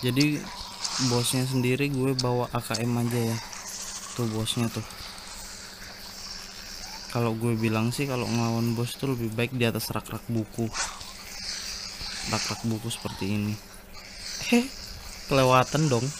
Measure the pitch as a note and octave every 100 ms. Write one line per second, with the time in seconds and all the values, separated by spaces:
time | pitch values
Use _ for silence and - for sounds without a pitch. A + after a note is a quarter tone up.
0 | B2+ B2+ D3+ D3 - - - - - -
1 | C3 A#2+ A#2+ C3 C3 C3 B2 B2+ C#3+ C3+
2 | C3 C3 B2 B2 A#2+ A#2+ - A2 A#2+ A#2+
3 | A#2+ A#2+ A2+ A2+ - - - - - -
4 | - - A#2 A2 A2 B2 A2+ A2 G#2+ -
5 | - - - - - - - - - -
6 | - - - - - - - - - -
7 | - A#2+ A#2 A2+ A#2 A2+ A2+ A2 A2+ B2
8 | C#3 B2+ G#2+ A#2 A#2 A#2 A#2 A#2 A#2+ -
9 | C#3 B2 A2+ A2 A#2+ B2+ A#2 A2 - G#2+
10 | - A2 - A2+ G#2+ - A2+ - - -
11 | - - - - - - - - - -
12 | - - - A2 - A2 A#2 A2 A#2 -
13 | G2+ - G2 G#2 G#2 G#2+ - - - -
14 | - - - - - A#3+ C4+ - - -
15 | - - - C3+ C3 B2+ B2 C#3+ D#3 A#2
16 | C3+ -